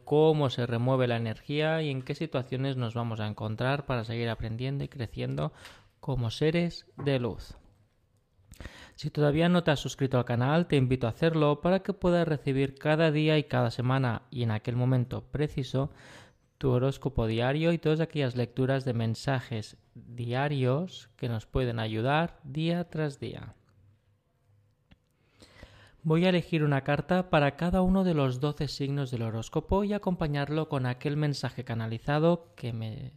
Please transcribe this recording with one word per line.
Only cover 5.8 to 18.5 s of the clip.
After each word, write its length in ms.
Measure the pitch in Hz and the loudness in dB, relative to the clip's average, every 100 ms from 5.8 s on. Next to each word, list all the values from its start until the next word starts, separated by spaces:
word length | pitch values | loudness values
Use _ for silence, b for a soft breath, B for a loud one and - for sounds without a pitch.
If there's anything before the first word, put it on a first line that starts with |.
| B _ | B _
como 320 | - 123 113 | -6 -2 -2
seres 580 | - 156 170 175 - - - | 0 0 2 0 -4 -16 -6
de 240 | 139 135 | 0 0
luz. 380 | 117 - - - - _ _ _ _ _ _ _ _ - B B B - | -2 -6 -12 -20 -20 _ _ _ _ _ _ _ _ -16 B B B -12
Si 120 | 151 | -6
todavía 400 | 151 147 151 170 | 2 2 4 4
no 120 | 180 | 4
te 100 | 170 | 4
has 100 | 139 | 0
suscrito 360 | 135 - 131 123 | -2 -2 0 0
al 60 | |
canal, 440 | 120 120 127 160 175 | 0 0 2 2 4
te 100 | 139 | 2
invito 280 | 127 127 117 | 4 2 0
a 40 | |
hacerlo 500 | - 165 160 147 147 | 0 0 4 2 2
para 220 | 175 190 | 2 0
que 100 | 196 | 0
puedas 340 | 185 180 175 160 | -2 2 2 2
recibir 500 | 147 139 135 135 - | 0 0 0 0 0
cada 360 | 151 156 160 | 0 4 4
día 260 | 151 156 156 | 4 4 2
y 60 | |
cada 260 | 147 123 120 | 2 0 0
semana 520 | - 123 135 127 107 - | 0 0 2 2 -2 -6
y 120 | 123 | -4
en 80 | 117 | -2
aquel 260 | 107 - 120 | -2 -2 0
momento 480 | 123 131 123 - - | 2 2 0 -6 -6
preciso 600 | 131 147 - 127 131 143 B B B B _ _ - | -4 -2 -4 -2 -2 -2 B B B B _ _ -4
tu 120 | 135 | 0
horóscopo 580 | 123 135 - 131 - 110 | 2 2 0 -4 -2 0
diario 460 | 113 123 147 165 | 0 0 2 2
y 40 | 165 | 2
todas 220 | 151 156 | 2 0
aquellas 380 | 156 151 131 123 | 0 -2 -2 -2
lecturas 480 | 117 | -2